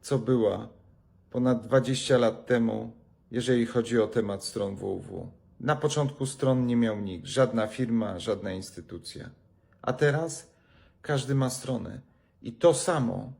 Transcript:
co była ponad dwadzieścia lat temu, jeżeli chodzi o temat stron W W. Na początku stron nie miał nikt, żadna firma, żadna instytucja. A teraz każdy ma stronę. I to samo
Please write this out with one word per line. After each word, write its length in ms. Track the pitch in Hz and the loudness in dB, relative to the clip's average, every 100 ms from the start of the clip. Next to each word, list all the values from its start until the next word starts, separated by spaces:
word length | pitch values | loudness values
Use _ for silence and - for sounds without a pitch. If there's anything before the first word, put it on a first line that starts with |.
co 180 | - 135 | -2 -2
była 500 | 113 127 107 98 - - - _ _ _ _ | 2 2 4 0 -8 -18 -20 _ _ _ _
ponad 380 | 127 127 117 107 | 0 2 0 4
dwadzieścia 500 | 135 131 131 - 127 | 4 4 -2 4 4
lat 280 | 113 - | 4 0
temu, 460 | - 120 113 110 113 - _ _ _ | 0 2 2 -2 -8 -14 _ _ _
jeżeli 340 | 120 120 123 | -4 2 2
chodzi 340 | 113 123 113 117 | 4 0 2 2
o 80 | 107 | 2
temat 380 | 117 101 98 | 0 -2 -4
stron 300 | - 101 98 | -6 -4 -4
W 40 | 98 | -4
W. 520 | 98 92 92 92 87 - _ _ | -6 -6 -8 -12 -14 -18 _ _
Na 160 | 147 | -2
początku 500 | 143 151 151 139 - | 0 0 0 -2 -2
stron 400 | 135 - 135 127 | -6 0 2 2
nie 100 | 123 | 2
miał 240 | 120 113 104 | 2 2 0
nikt, 280 | 101 87 - | -6 -8 -4
żadna 400 | 131 123 113 107 | 2 2 2 -2
firma, 520 | - 127 117 104 90 | -2 0 0 -2 -4
żadna 320 | 95 98 98 | -4 -4 -4
instytucja. 760 | 92 - - 82 85 - - - - _ _ _ _ | -8 -10 -16 -14 -14 -14 -14 -16 -18 _ _ _ _
A 120 | - | -6
teraz 580 | - 147 147 165 - - _ _ _ _ _ | 0 2 2 -4 -8 -16 _ _ _ _ _
każdy 340 | - 143 123 | -4 -4 0
ma 140 | 135 131 | 0 0
stronę. 520 | - - 120 113 - - _ _ _ | -2 -6 -6 -6 -14 -18 _ _ _
I 120 | 120 | -14
to 200 | - 170 | 4 6
samo 600 | 147 - 160 117 92 - | 6 0 0 0 -2 -8